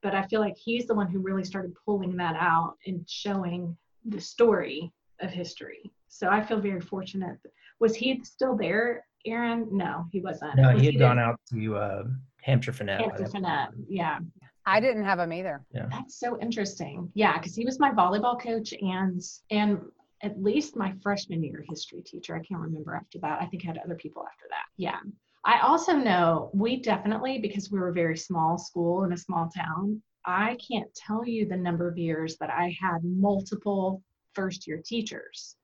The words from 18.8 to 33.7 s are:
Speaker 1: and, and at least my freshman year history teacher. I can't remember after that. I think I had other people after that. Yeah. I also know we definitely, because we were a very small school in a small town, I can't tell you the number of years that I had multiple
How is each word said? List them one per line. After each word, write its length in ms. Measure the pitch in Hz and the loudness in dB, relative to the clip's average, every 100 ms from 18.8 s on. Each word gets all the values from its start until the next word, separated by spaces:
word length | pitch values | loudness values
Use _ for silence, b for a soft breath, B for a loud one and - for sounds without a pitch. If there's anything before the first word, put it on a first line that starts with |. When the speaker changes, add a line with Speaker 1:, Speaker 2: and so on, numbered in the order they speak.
Speaker 1:
and, 400 | 196 185 190 180 - - _ | -2 0 0 -2 -8 -18 _
and 300 | 214 214 196 - _ _ _ | 2 4 2 -2 _ _ _
at 180 | 202 - | -8 -2
least 360 | 196 269 294 - | 2 2 0 -2
my 160 | 196 190 | -4 -2
freshman 400 | 202 202 - 165 | -2 -2 -2 -4
year 200 | 156 - 156 | -4 -6 -10
history 340 | 151 - 175 | -10 -10 -14
teacher. 320 | 175 - 175 165 | -14 -14 -10 -10
I 40 | |
can't 220 | 165 175 | -6 -8
remember 340 | 160 160 151 143 | -6 -6 -6 -8
after 240 | - 175 | -8 -8
that. 220 | 156 151 | -4 -4
I 40 | 175 | -4
think 180 | 180 175 | -6 -6
I 20 | |
had 100 | 170 | -8
other 160 | - 170 | -8 -8
people 300 | - - - | -10 -12 -14
after 200 | - - | -16 -12
that. 140 | - - - | -10 -10 -6
Yeah. 220 | 180 185 202 - _ _ - | -6 -6 -8 -18 _ _ 2
I 140 | 233 | 4
also 340 | 247 320 339 | 6 4 4
know 560 | 311 247 180 170 160 - | 4 4 6 6 4 0
we 280 | 196 226 254 | 0 2 0
definitely, 580 | 233 190 208 220 262 262 | 0 0 0 -2 -2 -2
because 300 | 208 202 196 | -2 -4 -4
we 60 | 202 | -2
were 100 | 180 | 0
a 40 | |
very 240 | 175 165 160 | 0 0 0
small 400 | - 170 160 175 | -2 0 2 0
school 460 | - - 170 175 | -4 -2 0 2
in 80 | 190 | 0
a 40 | 175 | -2
small 320 | - 175 165 | -4 -2 -2
town, 520 | 180 165 160 202 214 _ _ - | -4 -6 -4 -2 -4 _ _ -2
I 320 | 180 214 240 - | 0 0 -2 -4
can't 280 | 226 - - | -4 -4 -14
tell 300 | - 214 240 | -4 -4 -2
you 200 | 226 196 | -2 0
the 80 | 180 | 0
number 300 | 180 170 175 | -2 0 -2
of 80 | 170 | -2
years 400 | 165 160 160 - | -2 -2 -4 -6
that 120 | 151 | -4
I 260 | 131 175 165 | -2 -2 -2
had 240 | 190 170 | -2 -2
multiple 960 | 170 180 202 196 196 208 208 | -2 2 4 2 -2 -6 -2